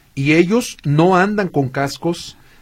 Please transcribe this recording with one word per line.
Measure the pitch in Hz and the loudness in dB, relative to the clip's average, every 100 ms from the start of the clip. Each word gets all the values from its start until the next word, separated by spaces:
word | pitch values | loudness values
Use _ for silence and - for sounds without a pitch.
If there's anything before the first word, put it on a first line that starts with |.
| _ - | _ -4
y | 139 | 2
ellos | 160 180 226 233 - | 2 4 0 -2 -8
no | 147 147 175 180 | -2 2 4 4
andan | 196 208 185 | 2 0 -2
con | 147 131 | -2 -4
cascos, | 135 139 - 170 170 - - - - | -4 -6 -4 -6 -6 -10 -20 -20 -20